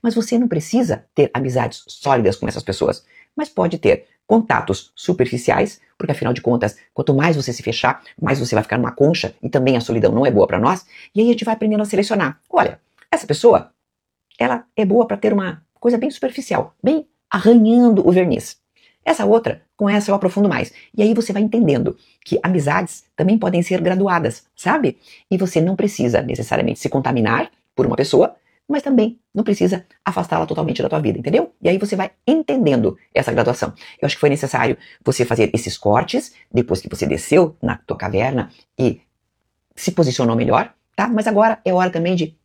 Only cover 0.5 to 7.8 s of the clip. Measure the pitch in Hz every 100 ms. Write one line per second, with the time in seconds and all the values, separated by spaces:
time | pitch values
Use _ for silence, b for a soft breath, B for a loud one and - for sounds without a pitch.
0.5 | 160 - 240 240 - _ - 143 123 -
1.5 | 123 117 - _ - 139 131 101 98 -
2.5 | - - 95 - - b b b - 302
3.5 | - 175 170 104 87 b b _ 226 220
4.5 | - - 98 - - - 180 120 120 120
5.5 | 113 202 - _ _ - 143 113 123 -
6.5 | 120 107 - b - - 139 160 156 131
7.5 | 117 - 113